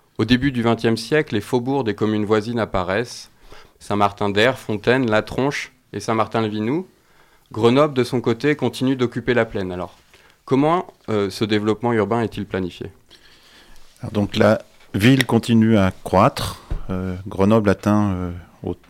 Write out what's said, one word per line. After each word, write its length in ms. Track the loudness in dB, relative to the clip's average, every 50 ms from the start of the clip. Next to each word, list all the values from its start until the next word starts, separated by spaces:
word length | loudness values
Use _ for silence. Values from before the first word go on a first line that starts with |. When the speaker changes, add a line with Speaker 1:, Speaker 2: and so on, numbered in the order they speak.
| _ _ _ -4
Speaker 1:
Au 80 | 2
début 260 | 2 2 2 2 0
du 100 | -2 0
vingtième 360 | 0 0 0 2 2 0 0 0
siècle, 380 | -2 0 0 0 0 0 -4
les 60 | -6
faubourgs 440 | -4 -2 -2 -2 -2 0 -2 -2 -2
des 100 | -2 -2
communes 300 | -2 0 0 0 -2 0
voisines 340 | 0 0 0 0 -2 -4 -4
apparaissent, 720 | -4 -2 -2 -4 -2 -2 -2 -2 -4 -6 -10 -18 -18 -20 _ _ -20 -20 -20 -20 -20 -20 _ _
Saint-Martin-d'Air, 800 | -10 -6 0 0 0 0 0 -2 -4 -2 2 2 2 2 2 -2
Fontaine, 500 | -6 -8 -8 -4 0 0 2 2 2 2
La 120 | 0 0
Tronche 500 | -2 -2 -4 -2 -2 -2 -4 -6 -10 -12 _ _ _ _ -12
et 80 | -10
Saint-Martin-le-Vinou. 840 | -6 -4 -2 -2 -2 -2 -2 -2 -2 -2 -2 -4 -4 -2 -4 -4 -6 -8 _ _ _ _ _ _ _ _ _ _ _ _
Grenoble, 420 | -6 2 2 4 4 4 2 2 2
de 100 | -2 -2
son 160 | 0 -2 -2
côté, 380 | 0 -2 -2 0 0 -2 0 0
continue 400 | -2 -4 -2 -2 -2 -2 0 0
d'occuper 360 | -2 -2 -4 -6 -4 0 0
la 120 | 0 0
plaine. 260 | 0 -2 -6 -6 -6
Alors, 260 | -6 -8 -8 -10 -12 _ _ _ _ -20 _ _ _ _ _
comment, 440 | -2 0 2 2 2 0 0 -2 -6 -14 _ -8 -4
euh, 200 | -2 -2 -2 -2
ce 160 | -2 -4 -2
développement 480 | 0 0 0 0 0 -2 0 0 0 0
urbain 280 | 0 0 0 0 -2
est-il 240 | -2 -4 -4 -8 -10
planifié ? 460 | -6 -4 -4 -4 -6 -8 -10 -14 -14 -14 _ _ _ -20 -20 _ -20 -20 _ _ -20 -20 -20 -20 _ -20 -20 -20 -20 _ -14
Speaker 2:
Alors 100 | -12 -6
donc, 240 | -2 -2 -2 -2 0
la 260 | 2 4 4 4 2 -2 _ _ _ -20 -6 -4
ville 320 | 2 6 6 6 6 4
continue 520 | 2 2 0 2 4 4 4 4 6 4 4
à 140 | 4 2 0 -4 -6
croître. 580 | 2 4 6 6 6 4 0 -8 -8 -8 -10 -8 -8 -8 -6 -6 -6
Euh, 260 | -6 -4 -4 -6 -6 -8 -10
Grenoble 440 | -10 -2 2 4 4 4 4 4 2
atteint, 420 | 0 2 2 2 2 2 2 0
euh, 200 | -2 -2 -4 -6 -8 -10 -14 -20 _ -12
au, 140 | -8 -8 -8 _ _ _